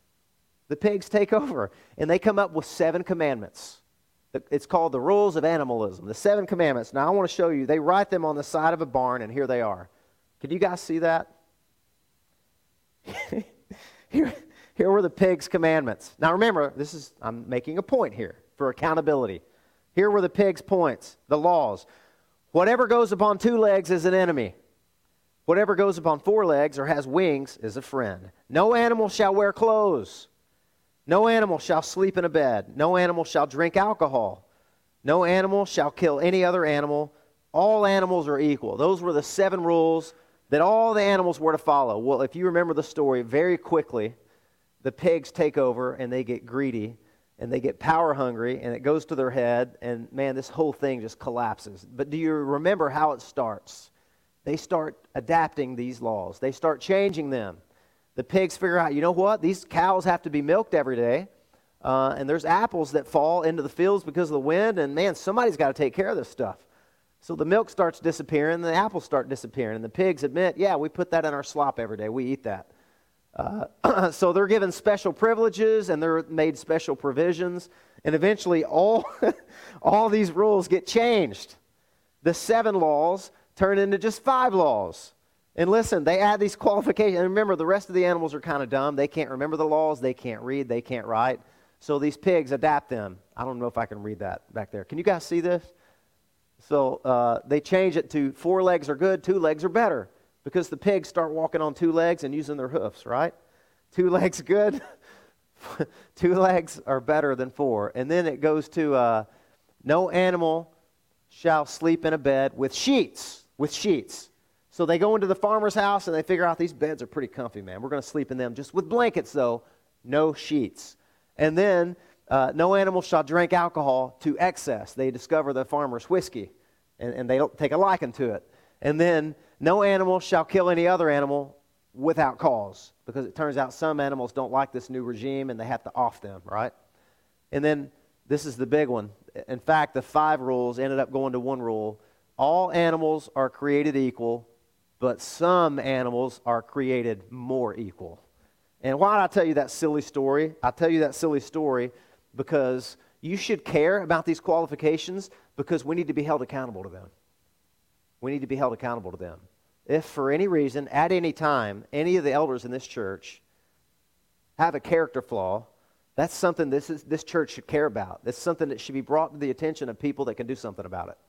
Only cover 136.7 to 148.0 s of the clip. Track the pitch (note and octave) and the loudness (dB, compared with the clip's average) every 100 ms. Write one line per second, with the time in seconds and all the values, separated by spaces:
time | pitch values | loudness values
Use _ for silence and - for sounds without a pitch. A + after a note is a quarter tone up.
136.7 | _ _ _ _ _ _ _ - C#3+ D3+ | _ _ _ _ _ _ _ -8 -2 0
137.7 | D3 C3+ _ _ _ - D3 D3 A#2 B2+ | -2 -6 _ _ _ -4 -4 -4 -8 0
138.7 | D3+ C#3 A#2 G2+ - - - - B2 - | 0 0 -2 -6 -16 -20 -18 -12 -8 0
139.7 | D#3 D3 C3 - D3+ D#3 D3+ C3 B2 B2 | 2 2 -4 -2 0 2 0 0 0 -2
140.7 | A#2+ C3+ C3+ C3 C3+ C3+ B2+ B2+ C3 A#2 | -2 -2 -2 -2 -2 -2 -4 -4 -4 -4
141.7 | A2 G#2+ G#2 _ _ _ - C#3 F3 F3+ | -4 -6 -10 _ _ _ -2 0 2 0
142.7 | F3 E3+ D#3+ D#3 D#3 - C3+ C3 - C#3+ | 2 2 0 -2 -2 -4 -4 -4 -2 0
143.7 | C#3+ D3+ C#3 C3 B2 A#2 A#2+ A#2 _ _ | 2 2 0 -2 -2 -4 -4 -8 _ _
144.7 | _ _ - B2+ A#2 - - E3+ F3+ D#3+ | _ _ -4 -4 -4 -10 -2 2 4 2
145.7 | C#3 B2+ C3 B2 A#2+ B2+ - A#2+ A#2 - | 0 -2 -2 -2 -2 -4 -6 -4 -4 -4
146.7 | C#3+ B2+ B2+ A#2 G2+ F#2+ B2 B2 C3 A#2 | -4 -2 0 -2 -6 -10 -14 -6 -2 -2
147.7 | A2 G2+ - | -6 -12 -12